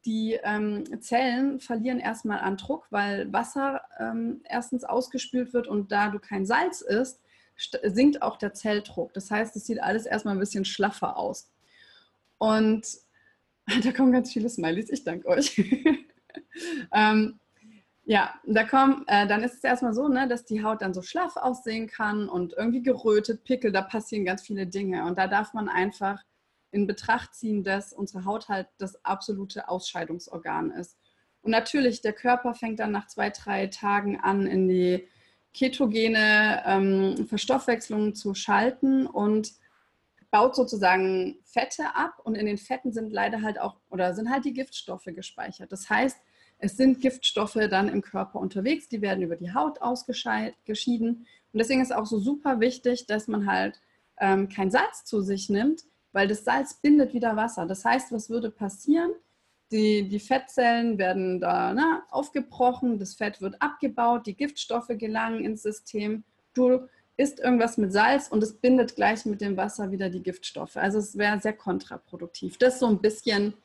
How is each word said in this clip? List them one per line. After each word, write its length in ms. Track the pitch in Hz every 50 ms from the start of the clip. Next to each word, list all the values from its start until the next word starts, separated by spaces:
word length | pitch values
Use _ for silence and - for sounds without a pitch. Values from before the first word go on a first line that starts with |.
| _
Die, 320 | 226 220 220 220 220 220 - -
ähm, 420 | 208 208 214 214 208 208 208 - - 233 220
Zellen 600 | - - 240 247 262 254 240 254 269 277 269 262
verlieren 380 | - - 240 226 226 254 254 247
erstmal 420 | - 208 226 220 - 214 208 -
an 180 | - 190 196 196
Druck, 280 | - - 302 311 _ _
weil 420 | 208 202 202 202 202 196 - 202 196
Wasser, 480 | - 233 - - 277 269 277 269 - - - - -
ähm, 440 | 226 226 226 233 233 233 - - -
erstens 400 | - - 240 233 - 262 247 -
ausgespült 720 | - - 247 254 - - 254 - - - 254 247 247 -
wird 120 | 240 240
und 260 | - 208 208 196 - 208
da 180 | 202 208 214
du 80 | 202 202
kein 260 | - - 208 196 190
Salz 380 | 196 240 294 349 359 359 - -
isst, 400 | - 202 226 262 254 - _ _ _ _ _ _ _ _ -
st-, 220 | - - - - -
sinkt 360 | 208 185 233 277 294 285 -
auch 160 | - 220 -
der 160 | - 214 196 -
Zelldruck. 640 | - - 214 208 208 202 - - 180 170 - _
Das 160 | 196 - -
heißt, 260 | 208 208 226 220 -
es 80 | 208 -
sieht 180 | - 220 - -
alles 220 | 180 202 226 226
erstmal 300 | - - 208 - 208 196
ein 60 | 185
bisschen 260 | 202 202 - 196 190
schlaffer 500 | - - - 196 196 - - 190 - -
aus. 340 | - - - 185 - - _ _ _ _ _ _ _ _ _ _ _ _ _ _ _ _ _ _
Und 500 | _ 220 220 220 214 214 214 220 220 - - - - _ _ _ _ _ _ _ _ _ _ _ _ _
<laughs> 160 | 208 208 247 220
da 100 | 262 247
kommen 200 | - 269 254 247
ganz 180 | 254 247 -
viele 200 | - 226 214 240
Smileys, 400 | - - 170 160 170 196 220 -
ich 140 | 285 277 -
danke 220 | - 170 180 -
euch. 300 | - 180 - 285 - - -
<laughs> 460 | 190 - 254 - - 320 277 - - _ _ _ _ _ - - - _ - 330 330 339 330 277 196 - -
Ähm, 460 | 214 214 214 220 214 214 214 - _ _ _ _ _ _ - - - _ _ _ _ _
ja, 300 | - 214 196 - - - - -
da 200 | - 214 220 220
kommen, 400 | 220 269 269 269 269 269 - -
äh, 200 | - 208 202 202
dann 160 | 196 208 208 240
ist 120 | 247 -
es 100 | - -
erstmal 300 | - 247 247 269 233 214
so, 140 | 240 285 294
ne, 200 | 254 254 269 247
dass 160 | 240 240 -
die 180 | - 214 214 214
Haut 200 | 220 220 214 202
dann 100 | 190 180
so 80 | 180
schlaff 360 | 180 - - 330 370 349 -
aussehen 500 | - - 254 240 247 - 226 220 226 226
kann 420 | 214 - - 214 208 208 214 208 -
und 240 | - 180 180 170 -
irgendwie 300 | 180 214 233 240 254 240
gerötet, 600 | 262 247 - - 220 208 214 214 - 220 - _
Pickel, 280 | - 262 254 247 208 190
da 80 | 190
passieren 460 | 190 - - 214 214 - 220 208 190
ganz 160 | 180 190 190 -
viele 240 | - 208 196 190
Dinge. 400 | 175 185 196 202 190 185 165 160
Und 100 | 175 180
da 100 | 190 190 190
darf 260 | 196 208 214 - -
man 160 | 220 208 -
einfach 520 | - 180 185 208 - - 202 196 202 - _ _ _ _ _ _ _ _ _ _
in 160 | - 202 202 190
Betracht 460 | 202 - - - 226 240 - - _
ziehen, 280 | - 247 214 208 202 180
dass 300 | 196 190 202 196 - -
unsere 320 | - 202 - - 185 185
Haut 240 | 196 214 220 - -
halt 180 | 202 190 190 _ _ _
das 260 | 196 190 - - _
absolute 640 | - 196 196 - - 202 196 196 196 - 208 - -
Ausscheidungsorgan 1040 | 180 185 - - - 175 170 156 160 180 - - - 170 - 156 156 160 165 160 -
ist. 260 | 165 180 - _ _ _ _ _ _ _ _ _ _
Und 120 | _ 220 226
natürlich, 480 | 226 226 - - 285 262 240 - -
der 120 | - 214 214
Körper 400 | - - 247 247 247 254 240 233
fängt 260 | - 233 226 220 220
dann 100 | 214 214
nach 160 | 208 208 208
zwei, 240 | _ - 214 202 208
drei 380 | 202 - - 208 196 196 196 196
Tagen 500 | - - 214 202 202 202 202 202 202 -
an, 280 | - 196 196 196 196
in 220 | 190 190 190 185 185
die 400 | 185 180 180 180 180 180 - - _ _ _ _ _ _ _ _ _
ketogene, 1080 | - 262 254 262 - 277 214 214 226 220 226 226 220 214 214 214 214 214 214 220 - -
ähm, 600 | - 196 196 196 196 190 190 190 190 - - 208 -
Verstoffwechslung 840 | 214 208 - - 254 262 - 262 233 226 - - 214 208 214 208 208
zu 180 | - - 202 196
schalten 720 | - - 220 202 202 220 254 247 - 277 269 269 262 262
und 460 | - - 208 202 208 214 214 214 - - _ _ _ _ _ _ _ _ _ _ _ _ _ _ _ -
baut 240 | 208 233 262 262
sozusagen 840 | 277 247 247 226 202 196 180 185 190 190 190 190 185 185 190 - - _
Fette 500 | _ - 233 262 - - - 302 - -
ab. 260 | - 302 339 - - -
Und 100 | 226 220
in 120 | 208 214
den 120 | 208 208 202
Fetten 340 | - - 262 254 - 254 214
sind 200 | 226 226 214 214
leider 280 | 196 202 208 226 214
halt 200 | 214 214 208 -
auch, 160 | - 202 - _ _ _
oder 240 | 196 185 180 180 175
sind 160 | 208 220 233
halt 160 | 269 277 285
die 80 | 285 233
Giftstoffe 540 | 254 262 - - - - 190 185 185 _
gespeichert. 640 | 190 160 175 190 - - - - 190 - - 190 -
Das 180 | 196 190 - -
heißt, 300 | 214 214 262 269 - _ _ _ _ _ _ _ _ _
es 180 | - 202 -
sind 240 | - 262 269 254 -
Giftstoffe 580 | - 262 254 - - - - 208 214 208 - 226 214 208
dann 180 | 190 185 202 -
im 120 | - 196
Körper 400 | - - - 190 190 - - 185
unterwegs, 480 | 190 190 - 196 196 269 320 320 - -
die 140 | 240 208 202
werden 200 | 196 190 190 180
über 140 | 165 170
die 160 | 170 175 175 190
Haut 260 | 269 302 302 294 -
ausgeschei-, 720 | - 240 254 247 - - 240 - - 233 220 214 220 226 - _ _
geschieden. 640 | - 214 - - 247 240 220 226 233 233 - - _ _ _ _ _ _
Und 60 | 214
deswegen 240 | 226 226 269 262 254
ist 120 | 254 254
auch 120 | 214 214
so 120 | 214 226 208
super 400 | 196 262 294 285 - 285 262 220
wichtig, 480 | 226 254 247 - - 247 247 247 -
dass 220 | - 214 214 214 -
man 180 | 208 208 202
halt, 340 | 202 190 185 190 208 - _ _ _ _ _ _ _ _ -
ähm, 300 | 196 196 196 196 202 196
kein 220 | 202 208 190 190
Salz 340 | 208 - 392 427 - - -
zu 160 | - 233 208
sich 300 | 190 196 196 196 196 -
nimmt, 340 | 202 202 240 294 320 - - _ _ _ _ _ -
weil 160 | 196 202 196
das 160 | 208 208 -
Salz 300 | - - 277 269 - -
bindet 380 | _ - 294 294 294 262 - -
wieder 220 | 233 233 226 214
Wasser. 320 | 214 220 240 - 190 170
Das 180 | 175 190 - -
heißt, 280 | 233 240 262 262 - 233
was 180 | 214 - -
würde 200 | 226 240 226 214 -
passieren? 580 | _ 214 196 196 - - 285 302 330 339 359 - - _ _ _ _ _ _ _ _ _ _ 220
Die, 360 | 214 214 214 214 208 202 190
die 120 | 208 208
Fettzellen 760 | - - 262 262 262 - - 269 247 233 233 233 233 233 220
werden 440 | 190 185 185 185 196 185 185 185 175
da, 340 | 180 175 180 175 175 - -
ne, 280 | - - 226 - 370 - _
aufgebrochen, 880 | - 262 285 - - 285 - - - - 247 247 247 247 262 240 226 196
das 140 | 190 190 -
Fett 260 | - 226 - - -
wird 200 | 190 196 196 -
abgebaut, 640 | 285 294 294 - 294 247 - - 240 233 240 233 233
die 120 | 208 185
Giftstoffe 540 | - 285 294 294 - - - 226 240 233 -
gelangen 540 | 233 208 220 214 214 220 226 226 226 220 -
ins 200 | 214 220 214 -
System. 580 | 214 214 - _ - - 208 208 208 220 214 - _ _ _ _ _ _
Du 320 | 247 254 247 254 254 254 - _ _ _ _ _
isst 240 | - 285 285 - -
irgendwas 380 | - 254 247 233 233 233 - 226
mit 140 | 208 185 190
Salz 360 | 208 220 247 277 277 - -
und 160 | - 214 220
es 100 | 214 -
bindet 400 | - - 247 262 254 233 240 -
gleich 320 | - 202 208 220 214 -
mit 140 | 220 202 202
dem 160 | 208 202 190
Wasser 340 | 190 196 208 - - 202 190
wieder 180 | 196 190 196 185
die 140 | 180 180 -
Giftstoffe. 540 | 185 180 - - - - - - - -
Also 220 | - - 196 202 214
es 200 | 202 208 - 202
wäre 220 | 208 208 214 190
sehr 120 | - 214 214
kontraproduktiv. 1080 | - - 196 180 190 - - - - _ _ - 170 170 175 _ - 185 180 - -
Das 200 | 247 254 254 254
so 80 | 262
ein 140 | 226 208 180
bisschen, 540 | - 214 214 - - 233 208 202 208 208 208 _